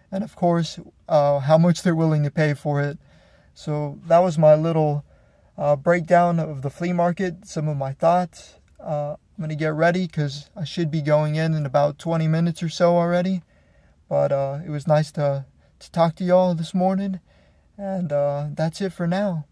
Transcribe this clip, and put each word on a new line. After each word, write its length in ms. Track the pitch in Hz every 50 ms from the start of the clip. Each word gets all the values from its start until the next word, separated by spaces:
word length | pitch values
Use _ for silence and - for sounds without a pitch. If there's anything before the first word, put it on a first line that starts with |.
| _ _
and 100 | 196 196
of 140 | 220 - -
course, 420 | - 180 175 170 170 160 - - - - - _ _ _ -
uh, 320 | 165 151 143 143 143 139
how 180 | 131 143 160 160
much 240 | 170 175 165 -
they're 120 | - 185 165
willing 280 | 160 165 160 156 151
to 80 | 147 143
pay 240 | - - 156 151 147
for 260 | - - 151 143 143
it. 180 | 143 143 143 - _ _ _ _ _ _ _ _ _ _ _
So 440 | - - 160 151 151 147 143 143 - -
that 140 | 165 165 170
was 180 | 185 185 156 160
my 160 | 156 151 151
little, 500 | 156 156 165 160 160 156 151 147 147 - _ _ _ _ _ _ _ _ _ _
uh, 180 | - 147 147 147
breakdown 640 | 139 135 175 175 180 160 - 175 175 175 175 170 165
of 240 | 156 156 151 135
the 80 | 131 139
flea 220 | - - 175 175
market, 540 | 180 175 175 175 170 - 196 185 170 175 -
some 200 | - - 170 151
of 100 | 156 147
my 160 | 139 135 135
thoughts. 680 | 139 - - 165 175 180 180 170 - - - - - _ _ _ _ _
Uh, 380 | - - 151 147 147 147 151 - _ _ _
I'm 60 | -
gonna 140 | 160 156 156
get 180 | 143 160 156 156
ready 320 | 151 165 170 175 185 185
'cause 440 | 165 - 160 147 143 135 147 - _ _
I 100 | 208 160
should 260 | - - 175 170 151
be 120 | 151 160
going 320 | 143 151 151 151 151 151 151
in 200 | 156 160 160 160
in 120 | 156 147
about 320 | 139 135 143 143 147 143 -
twenty 300 | - 160 165 165 160 156
minutes 340 | 160 160 170 170 165 -
or 60 | 175 160
so 280 | - - 180 170 175
already. 460 | 175 170 170 175 180 175 190 190 180 - _ _ _ _ _ _ _ _ _ _ _ _ _
But, 220 | - 143 143 143
uh, 300 | 139 139 139 135 139 147 175
it 60 | 156
was 160 | 151 147 139
nice 240 | 160 151 151 156 -
to, 340 | - 170 147 143 139 139 135 - _ _ _ _ _ _
to 100 | - -
talk 240 | - 170 165 170 160
to 80 | - 185
y'all 300 | 180 180 185 185 180 175
this 180 | 160 165 -
morning. 480 | - 185 180 190 190 190 196 196 190 175 - _ _ _ _ _ _ _ _ _ _
And, 360 | - 202 196 190 185 180 147
uh, 360 | 147 143 143 143 143 143 147 151 143
that's 260 | - 160 165 160 -
it 120 | 202 190
for 140 | 170 - 175
now. 380 | 170 180 190 208 202 175 156 147 -